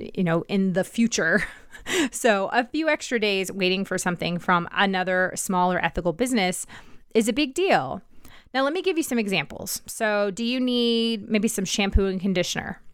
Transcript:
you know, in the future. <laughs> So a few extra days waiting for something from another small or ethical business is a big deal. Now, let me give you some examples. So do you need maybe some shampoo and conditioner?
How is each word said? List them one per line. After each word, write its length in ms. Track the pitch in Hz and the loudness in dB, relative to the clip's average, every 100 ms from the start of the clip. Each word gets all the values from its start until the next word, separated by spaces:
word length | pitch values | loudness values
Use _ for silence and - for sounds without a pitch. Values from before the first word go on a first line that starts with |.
| - - | -10 -2
you 60 | |
know, 220 | 175 165 - | 0 0 0
in 280 | 196 190 | 0 2
the 100 | 180 | 0
future. 580 | 185 - 233 - 160 196 180 | -2 0 0 2 2 2 0
<laughs> 40 | - - - - 370 285 | -10 -20 -14 -2 0 0
So 400 | - 247 202 196 | 2 2 2 2
a 120 | 233 | 0
few 240 | 240 302 320 | 0 0 0
extra 300 | 294 - 247 | 0 0 0
days 320 | 208 190 185 | 2 0 -2
waiting 340 | 185 180 190 | 0 0 0
for 120 | 196 180 | -2 -2
something 420 | 185 170 170 175 | -2 -2 -2 -4
from 300 | - 180 170 | 2 0 2
another 600 | - 196 190 185 185 185 - | 0 2 2 0 0 0 -2
small 360 | - 180 180 | -2 2 2
or 100 | 180 | 2
ethical 300 | 170 - 175 | 0 -2 -2
business 540 | 156 247 247 185 185 - - - - - | 0 0 2 0 -2 -8 -16 -18 -20 -2
is 140 | 220 220 | 2 2
a 40 | |
big 220 | 240 302 | 2 0
deal. 480 | 262 370 196 131 - - - - - - | 0 2 2 2 -8 -12 -20 -20 -20 -6
Now, 120 | 254 | 0
let 100 | 277 | 0
me 80 | 339 | 0
give 160 | 370 330 | 0 0
you 40 | |
some 160 | - 240 | 0 0
examples. 640 | 202 190 143 - 196 - - | 0 0 -2 -8 -8 -8 -8
So 440 | - 220 208 208 | -4 0 2 0
do 120 | 185 | -2
you 160 | 233 254 | -2 0
need 680 | 254 247 233 233 226 226 - | 0 2 2 2 0 -2 0
maybe 180 | 214 220 | 0 0
some 160 | - | -2
shampoo 420 | 185 - 196 202 196 | -4 0 2 2 2
and 140 | 190 | 0
conditioner? 600 | 196 180 175 - - - - | 0 0 -2 -4 -6 -10 -14